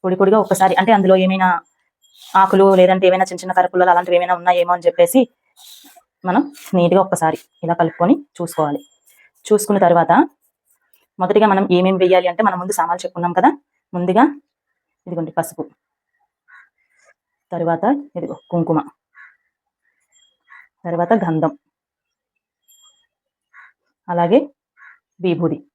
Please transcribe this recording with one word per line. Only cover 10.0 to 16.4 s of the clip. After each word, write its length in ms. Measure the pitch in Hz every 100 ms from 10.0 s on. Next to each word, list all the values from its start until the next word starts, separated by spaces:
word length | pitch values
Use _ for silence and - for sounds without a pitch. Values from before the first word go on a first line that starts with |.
| 165 170 294 _ _ _ _ _ _ _ _ -
మొదటిగా 280 | 180 208 214
మనం 200 | 190 196
ఏమేమి 260 | 180 185 190
వేయాలి 300 | 180 185 180
అంటే, 160 | 170
మనం 160 | 220 180
ముందు 120 | 185
సామాన్లు 320 | - 165 180 180
చెప్పుకున్నాం 280 | 175 175
కదా. 240 | 180 247 294 _ _ _
ముందుగా 300 | 180 175 190 294 285 _ _ _ _ _ _ -
ఇదిగోండి 240 | 170 160
పసుపు, 380 | - 165 - 147 _ _ _ _ _ _ _